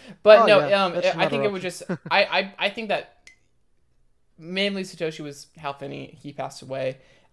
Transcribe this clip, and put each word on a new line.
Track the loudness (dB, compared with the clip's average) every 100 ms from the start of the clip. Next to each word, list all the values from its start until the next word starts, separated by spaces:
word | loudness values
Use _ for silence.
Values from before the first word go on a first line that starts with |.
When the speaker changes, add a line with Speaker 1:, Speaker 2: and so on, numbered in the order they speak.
| -20 0
Speaker 1:
But | 8 8
Speaker 2:
Oh, | 10
Speaker 1:
no, | 6 4
Speaker 2:
yeah, | 0 0
Speaker 1:
um, |
Speaker 2:
that's | 0 -2
Speaker 1:
I | 0 -2
think | -2
Speaker 2:
another | -4
Speaker 1:
it |
would | -4 -8
Speaker 2:
option. | -10 -8
Speaker 1:
just, | -8 -2
I, | 0
I, | 2 0 -4 -4
I | -6
think | -6 -4
that | -4 -6 _ -20 _ _ _ _ _ _ _ _ _ _ _
mainly | -10 -4 -2 -4
Satoshi | -8 -8 -8 -8
was | -12 -14 -20 -12
Hal | -10
Finney. | -10 -12 -12 -16 -18
He | -18
passed | -12 -12 -12
away. | -12 -6 -6 -8 _ _ _